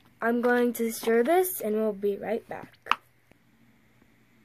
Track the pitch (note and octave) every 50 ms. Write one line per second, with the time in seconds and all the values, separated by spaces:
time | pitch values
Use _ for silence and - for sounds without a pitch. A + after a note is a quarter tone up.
0 | _ _ _ _ A3 A#3 A#3+ A#3+ A#3 B3 B3 B3 A#3+ B3 A#3 - A#3 A3+ A3+ -
1 | - A#3 A3+ A#3 A#3+ C#4+ E4+ F#4 F#4 F4+ - - - G#3+ G#3+ A3 A3 G#3+ G3+ G3
2 | G#3 G3+ G3+ G#3 F#3+ F#3 A3 A3+ - - - - - - - _ _ - - -
3 | _ _ _ _ _ _ - _ _ _ _ _ _ _ _ _ _ _ _ _
4 | - _ _ _ _ _ _ _